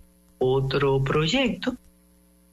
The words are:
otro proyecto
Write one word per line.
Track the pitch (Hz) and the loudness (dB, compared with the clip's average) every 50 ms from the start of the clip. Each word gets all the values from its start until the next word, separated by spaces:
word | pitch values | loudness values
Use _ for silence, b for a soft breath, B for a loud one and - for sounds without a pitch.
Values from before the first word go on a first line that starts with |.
| - - _ _ _ _ _ - | -20 -20 _ _ _ _ _ -2
otro | 127 131 131 135 135 135 - 143 139 139 135 135 135 | 0 2 2 2 0 0 -2 0 2 2 2 2 0
proyecto | 143 156 151 156 165 - 269 269 220 180 - - 254 - - - - _ _ _ _ _ _ _ _ _ _ _ _ | 0 0 0 0 0 0 0 0 0 -2 -4 -6 -6 -6 -8 -10 -20 _ _ _ _ _ _ _ _ _ _ _ _